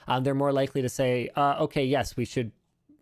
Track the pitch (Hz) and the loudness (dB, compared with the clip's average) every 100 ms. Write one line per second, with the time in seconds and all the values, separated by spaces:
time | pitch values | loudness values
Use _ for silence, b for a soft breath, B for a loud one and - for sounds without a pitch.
0 | - 127 131 139 143 139 135 139 127 - | -2 0 0 2 2 2 0 0 -4 0
1 | 131 123 120 - 143 139 151 151 135 135 | 0 0 -2 0 0 2 -2 0 0 0
2 | 117 - 117 - 113 - _ _ _ - | 0 -4 -4 -2 -4 -8 _ _ _ -18